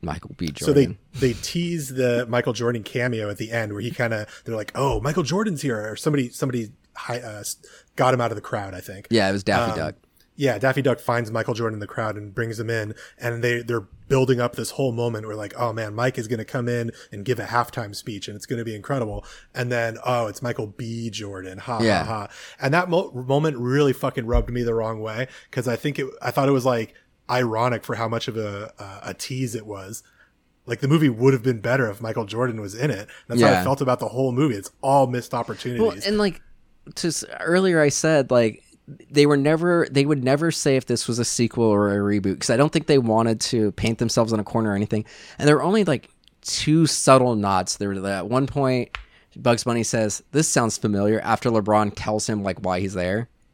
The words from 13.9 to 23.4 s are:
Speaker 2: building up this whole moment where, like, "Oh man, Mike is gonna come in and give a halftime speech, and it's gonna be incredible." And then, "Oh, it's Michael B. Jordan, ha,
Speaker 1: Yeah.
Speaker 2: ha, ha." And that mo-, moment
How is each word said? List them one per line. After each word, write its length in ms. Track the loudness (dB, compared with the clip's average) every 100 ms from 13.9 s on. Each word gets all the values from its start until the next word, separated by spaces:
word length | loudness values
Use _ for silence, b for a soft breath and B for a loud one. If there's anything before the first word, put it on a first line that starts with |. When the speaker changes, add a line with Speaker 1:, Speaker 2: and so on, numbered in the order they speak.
| -14 0
Speaker 2:
building 300 | 2 4 2
up 160 | 0
this 180 | -4 -6
whole 200 | -2 -2
moment 340 | 0 -2 -4 -8
where, 100 | -10
like, 180 | -10 -4
"Oh 140 | -4
man, 220 | -4 -6
Mike 240 | -2 -2 -2
is 100 | -4
gonna 160 | -6
come 240 | -4 -4 -2
in 220 | -2 -4 B B
and 140 | -8
give 140 | -4 -4
a 60 | -2
halftime 500 | -2 -2 -6 -10 -10
speech, 320 | -12 -10 -12
and 80 | -12
it's 80 |
gonna 200 | -8 -8
be 120 | -6 -10
incredible." 480 | -6 -4 -4 -6 B B B
And 180 | -6 -2
then, 240 | -2 -2 -4
"Oh, 220 | -2 0 -2
it's 160 | -4
Michael 240 | -6 -6 -8
B. 420 | -8 -8 -6 -8
Jordan, 480 | -8 -10 -12 -12 -12
ha, 220 | -6 0
Speaker 1:
Yeah. 240 | 2 2
Speaker 2:
ha, 220 | 0 -6 -8
ha." 20 | B B -4
And 140 | 0
that 160 | 2 2
mo-, 220 | 0 -2 -6 0
moment 300 | 2